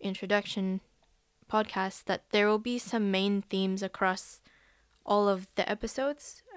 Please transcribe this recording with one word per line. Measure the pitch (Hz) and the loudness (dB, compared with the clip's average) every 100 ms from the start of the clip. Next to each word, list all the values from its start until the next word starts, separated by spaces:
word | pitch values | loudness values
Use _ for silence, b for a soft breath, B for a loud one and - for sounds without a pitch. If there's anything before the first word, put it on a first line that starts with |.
introduction | 196 190 185 208 - - 190 190 - _ _ _ _ _ - | -6 -4 0 0 0 -2 -2 -2 -6 _ _ _ _ _ -2
podcast, | 214 214 196 190 - | 0 0 -2 -4 -6
that | - 185 - | -4 -4 0
there | 208 208 | 2 4
will | 214 | 2
be | 240 247 | 0 -4
some | - 226 202 | -2 0 2
main | 190 196 202 | 2 2 0
themes | - 190 190 190 | 0 -2 0 -2
across | 190 - 190 185 - - b b b b b b | -4 0 0 0 -6 -14 b b b b b b
all | - 202 202 | 2 4 4
of | 190 190 - | 2 -2 -2
the | - | -2
episodes, | 214 226 - 269 294 - - - | -2 -4 -2 -2 -4 -10 -18 -14